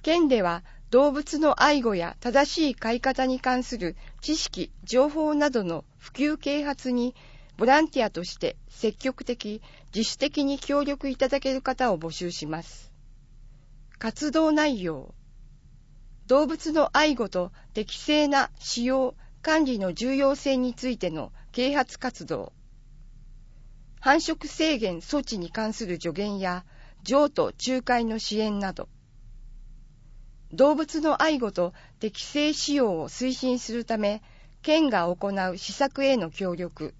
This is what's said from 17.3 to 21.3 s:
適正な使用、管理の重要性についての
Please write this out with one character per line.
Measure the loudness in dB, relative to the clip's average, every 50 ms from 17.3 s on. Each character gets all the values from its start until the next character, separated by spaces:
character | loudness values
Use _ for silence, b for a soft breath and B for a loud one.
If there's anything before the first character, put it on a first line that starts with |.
| -2 -4 -4 -4 b b b b -8
適 | -8 -8 -8 -10
正 | -8 -2 2 2 4 4
な | 4 2 2 0 0 -6 -12
使 | -10 -8 -4 -2 -2
用、 | 0 0 0 0 -2 -4 b b b b -8
管 | 0 2 2 4 4
理 | 2 0 -2
の | -2 -4 -4
重 | -2 -2 -2 2
要 | 2 2 2 2
性 | 2 0 0 0
に | 2 0 -2 -4
つ | -4 -4
い | -6 -4 -2
て | -4 -4
の | -4 -6 -8 -10